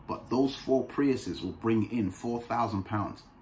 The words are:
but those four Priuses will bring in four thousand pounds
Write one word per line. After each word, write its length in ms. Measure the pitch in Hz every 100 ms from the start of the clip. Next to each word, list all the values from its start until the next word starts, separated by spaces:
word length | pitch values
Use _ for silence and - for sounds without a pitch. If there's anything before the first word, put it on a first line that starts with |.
| -
but 240 | - -
those 260 | 123 135 -
four 300 | - 131 123
Priuses 560 | - 139 127 92 82
will 100 | 90
bring 400 | 85 113 110 101
in 180 | 120 95
four 300 | - 117 117
thousand 440 | - 120 113 98
pounds 400 | 95 107 95 - - -